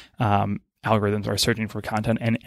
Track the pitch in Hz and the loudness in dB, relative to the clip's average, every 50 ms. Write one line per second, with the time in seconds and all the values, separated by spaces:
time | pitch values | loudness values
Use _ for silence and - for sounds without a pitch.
0 | - - _ - 120 104 101 101 101 104 104 - - _ _ _ - 107 113 107 | -20 -14 _ -2 0 2 2 2 2 0 -2 -4 -8 _ _ _ 0 2 2 2
1 | 104 101 104 104 98 110 104 98 - 123 113 113 110 104 - 107 - - 113 107 | 2 2 0 0 -2 -2 -2 0 2 0 0 0 -2 -6 -6 -8 -8 -4 -4 -2
2 | 107 117 113 - 120 117 113 - - | 0 0 0 0 0 0 -2 0 0